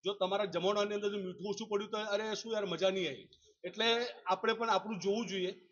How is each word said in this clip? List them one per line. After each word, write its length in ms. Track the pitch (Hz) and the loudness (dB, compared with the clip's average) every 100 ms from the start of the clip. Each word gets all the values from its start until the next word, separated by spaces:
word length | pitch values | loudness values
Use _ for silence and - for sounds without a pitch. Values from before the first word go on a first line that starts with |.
જો 100 | 185 | -2
તમારા 320 | 202 180 202 202 | 0 0 2 0
જમણવાની 500 | 170 185 208 208 208 | 2 2 4 2 0
અંદર 140 | 208 | 0
જો 80 | 202 | -2
મીઠું 300 | 185 180 196 | -6 -6 -6
ઓછું 200 | 196 220 | -6 -2
પડ્યું 240 | 202 208 | -2 -2
તો 60 | 214 | -4
અરે 380 | 214 202 220 202 | 0 -2 0 -4
શું 180 | 233 | -2
યાર 120 | 214 202 | -2 -2
મજા 240 | 165 190 | 0 2
નહીં 180 | 190 165 | 2 -2
આવી. 200 | 131 - - - _ | -6 -14 -20 -20 _
એટલે 220 | 180 180 226 233 240 - 180 | -12 0 2 2 0 -6 0
આપણે 280 | 185 220 | 2 2
પણ 160 | 226 226 | 2 4
આપણું 300 | 190 202 202 | 2 2 -2
જોવું 280 | 190 214 196 | 0 0 0
જોઈએ. 240 | 190 180 202 - | 0 -2 -4 -18